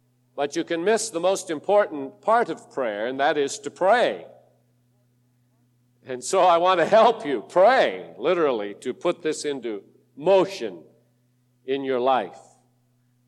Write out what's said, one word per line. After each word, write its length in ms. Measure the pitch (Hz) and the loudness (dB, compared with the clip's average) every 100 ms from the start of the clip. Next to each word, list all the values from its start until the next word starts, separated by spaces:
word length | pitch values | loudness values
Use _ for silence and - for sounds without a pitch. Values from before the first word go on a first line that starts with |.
| _ _ _ - | _ _ _ -8
but 220 | 143 170 | -6 -4
you 80 | 160 | -4
can 180 | 170 | -2
miss 260 | 185 220 - | 0 0 -2
the 120 | 165 | -4
most 280 | 180 190 - | -2 -2 -4
important 680 | 147 - 208 208 147 135 - | -8 0 2 0 -4 -12 -8
part 300 | 202 233 202 | 0 0 0
of 200 | 151 - | -8 -10
prayer, 380 | - 117 104 120 | -6 -4 -4 -6
and 140 | 135 | -2
that 160 | 147 147 | 0 0
is 220 | 139 - | -2 -6
to 120 | 143 | -10
pray. 540 | - 180 240 160 90 - - _ _ _ _ _ _ _ _ _ _ _ _ _ _ _ _ - | -2 2 4 2 -4 -12 -20 _ _ _ _ _ _ _ _ _ _ _ _ _ _ _ _ -14
And 160 | 123 | -12
so 200 | - 190 | -2 2
I 160 | 185 170 | 4 4
want 240 | 180 180 | 4 2
to 40 | 151 | 4
help 400 | 226 226 226 147 | 6 4 2 -4
you 200 | 120 - | -6 -2
pray, 640 | 175 208 262 135 92 85 87 | 4 6 6 2 -2 -12 -6
literally, 560 | 139 180 147 113 101 101 | -2 0 0 0 -6 -10
to 120 | 127 | -10
put 280 | 120 175 - | -4 -4 -4
this 240 | 156 147 147 | -4 -6 -6
into 380 | 139 117 98 - _ _ 131 | -6 -8 -10 -12 _ _ -6
motion 640 | 160 196 165 - 110 85 - _ _ _ _ _ _ _ 127 | 2 2 2 -4 -10 -12 -20 _ _ _ _ _ _ _ -8
in 200 | 139 135 | -6 -2
your 160 | 127 | -2
life. 360 | 127 127 95 - - _ _ _ _ _ _ _ | 0 0 -2 -12 -20 _ _ _ _ _ _ _